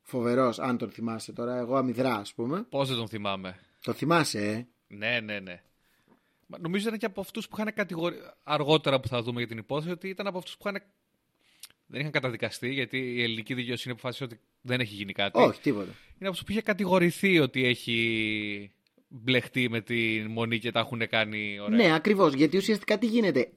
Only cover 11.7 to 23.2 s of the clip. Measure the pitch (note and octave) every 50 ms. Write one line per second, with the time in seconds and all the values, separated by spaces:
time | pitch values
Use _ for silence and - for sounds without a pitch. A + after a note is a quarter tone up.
11.7 | _ _ _ _ - A#2+ C#3+ D#3 C3+ D#3 B2 B2+ A#2 A2 - A2 - - - A#2+
12.7 | C3+ C#3 B2+ - - C3 C3 B2 A#2+ A#2+ A#2+ A#2 A2+ A2 G#2+ - C3+ B2 B2 A#2
13.7 | B2 A#2 - B2+ B2 A2 - B2+ A#2+ - C#3+ A#2+ A2+ G#2+ _ _ _ _ _ B2
14.7 | B2 B2+ B2 G#2 G#2 G2+ G#2 G2 G2 - G2+ G2 - A#2 - - - - - D3+
15.7 | B2+ G#2 G2 F2 - - - _ - _ F#3 G3 F3+ - - - G3+ A3 G#3+ -
16.7 | G#3 F3 G3+ F3+ F#3 F#3 F3 F3 E3 - - G3 F#3 E3 C#3+ B2 - C3 B2+ B2
17.7 | B2 - - - A#2 A2+ A2+ A#2 A2+ A2 A2 G#2+ G#2+ G#2+ G#2 G#2 G2+ G2+ G2+ G2
18.7 | _ _ _ _ _ _ _ _ - C3 A2 B2 B2+ B2 A#2 - - C3+ B2 A#2+
19.7 | A2+ A2+ G#2 - A#2+ A#2 A2+ A2+ A2 A2 A2 G#2+ A2+ A2+ A#2 A2+ A#2 A#2 G#2 A#2+
20.7 | G#2+ A#2 A2 - B2+ A#2 A2+ G#2 - A2+ A2 G#2+ G#2+ G#2+ G#2 G#2 G#2 G2+ G2+ G#2
21.7 | A3 A#3 A3+ E3+ D#3+ D#3+ - G#3+ G#3+ F#3+ F#3+ D#3 C#3 C3 D3+ D#3 D#3+ F#3+ G3 -
22.7 | G#3+ G3+ - - G#3+ G#3 A#3 A#3 G#3+ A#3+